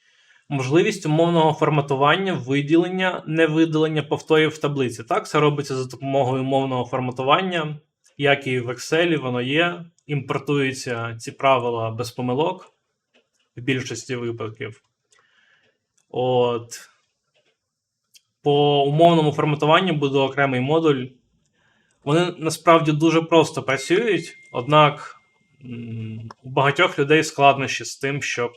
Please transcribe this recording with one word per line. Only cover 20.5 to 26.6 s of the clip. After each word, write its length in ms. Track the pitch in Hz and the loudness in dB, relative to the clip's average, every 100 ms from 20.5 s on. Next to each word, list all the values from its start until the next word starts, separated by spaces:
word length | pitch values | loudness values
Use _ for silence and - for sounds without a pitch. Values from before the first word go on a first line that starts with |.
| 127 | 0
модуль. 460 | 135 160 160 135 123 _ _ _ _ _ _ _ _ _ | 0 2 2 0 -2 _ _ _ _ _ _ _ _ _
Вони 300 | 139 156 180 - | -2 0 0 -4
насправді 540 | 156 156 - 165 151 | -6 -2 4 4 4
дуже 300 | 151 165 160 | 2 2 2
просто 400 | 160 165 151 - | 2 2 2 -2
працюють, 760 | 120 135 - 180 233 175 - - _ | -4 -4 0 0 0 -2 -6 -18 _
однак, 640 | 127 123 151 147 143 - - _ _ _ _ | -8 2 4 4 2 -12 -20 _ _ _ _
м, 640 | 123 117 117 113 110 110 117 - | -16 -14 -12 -10 -10 -12 -16 -18
у 80 | 127 | -6
багатьох 480 | 139 | 0